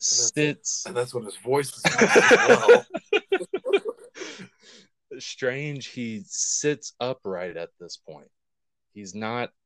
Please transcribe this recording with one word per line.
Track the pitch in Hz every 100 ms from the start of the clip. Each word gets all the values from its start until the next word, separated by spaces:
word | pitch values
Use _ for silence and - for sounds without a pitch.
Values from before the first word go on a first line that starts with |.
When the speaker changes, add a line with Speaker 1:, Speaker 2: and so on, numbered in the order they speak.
| -
Speaker 1:
And | -
that's, | -
Speaker 2:
sits | - 151 143 - - -
Speaker 1:
and | 107
that's | 123
what | 123 107
his | -
voice | 120 139 139 -
is | 165
as | - 220 - -
well. | - - 240 - 480 -
Speaker 2:
<laughs> | 359 - - - 381 - 370 - 381 427 - - - - - - _ - - _ _ - 131
Strange, | - - 127 131 147 143 120
he | - 117 110 92
sits | - - - 147 147 - -
upright | 123 131 101 90 90 82
at | 85 _
this | 87 -
point. | - 76 71 _ _ _ _ _ _
He's | 104 98 101
not | 110 120 120 _